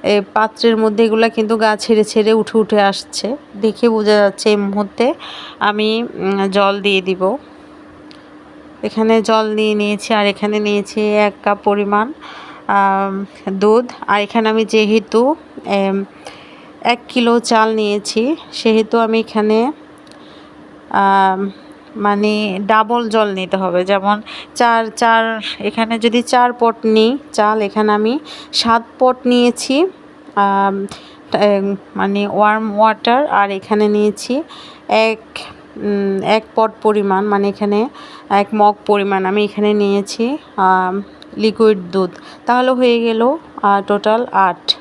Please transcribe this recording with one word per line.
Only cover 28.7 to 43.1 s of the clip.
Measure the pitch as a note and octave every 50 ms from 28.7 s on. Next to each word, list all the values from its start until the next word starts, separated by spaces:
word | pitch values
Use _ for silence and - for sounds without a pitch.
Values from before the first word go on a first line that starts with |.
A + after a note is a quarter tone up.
| A3+ A#3 A3+ - - -
পট | B3+ B3+ B3+ B3+ -
নিয়েছি, | B3 B3 B3 A#3+ A#3+ A#3+ - - - C4 C#4 E4+ F#4+ - - - - - - - - -
আম, | G#3 G3+ G3 G3 G3 G3 G3 G3 G3 G3 G3+ - - - - - - - -
টা-, | - G3+
এম, | G3+ G#3 G3+ G3 G3 G3 G3+ G3 - - -
মানে, | G3 F#3+ G3 G3 G3+ G3+ G3+
ওয়ার্ম | - F#3 G#3 G#3+ G#3+ A3 A3 A3 G3+ G3+
ওয়াটার। | G#3+ A3 G#3+ G#3+ - A#3 A#3 C4 D4 -
আর | - G3 G3+ G3
এখানে | G3+ F#3+ F#3+ - A3 G#3 G#3+ G#3
নিয়েছি | G#3 G#3 G#3 G#3+ G3+ - - - B3 C#4 E4 - - - - - - - - -
এক, | G#3 G#3+ A3 A3 A3 A3 - - - - - - - - - - -
উম, | - G#3 G#3 G3+ G3+ G3+ G3 G3 F#3+ F3+
এক | - G3+ A3 G#3+ - -
পট | - A3 A3 A3 -
পরিমাণ, | - A3 G#3+ G#3 G3+ G3+ G3 F#3+ G3+
মানে, | G#3 G#3 G3 G3 G3+
এখানে | G3 - G#3 G3+ G#3 G#3 A3+ C#4+ - - - - - - - -
এক | G3+ G3+ G3+ G3+ -
মগ | G#3+ G#3 G#3 G#3 G3+ -
পরিমাণ | - G#3+ G3+ G3 G3+ G3+ F#3+ F#3+
আমি | F#3 F#3+ G#3 G#3
এখানে | G3+ G#3 - G#3 G#3 G#3
নিয়েছি, | G#3 G#3 G3+ G3 G3+ G3 G3+ - - A3+ A#3+ C#4 D#4 - - - -
আম, | F#3+ F#3 F#3 F#3 F#3 F#3 F#3 G3 G3+ - - - - - - -
লিকুইড | G#3 A3 G3+ - A3+ G#3+ G#3+ G3 F3+ F3
দুধ। | F3 F#3+ F#3+ F3+ - - - - - - -
তাহলে | - A#3+ B3 B3 B3+
হয়ে | C4 B3 B3+ B3 A#3 A#3
গেল, | A#3 A#3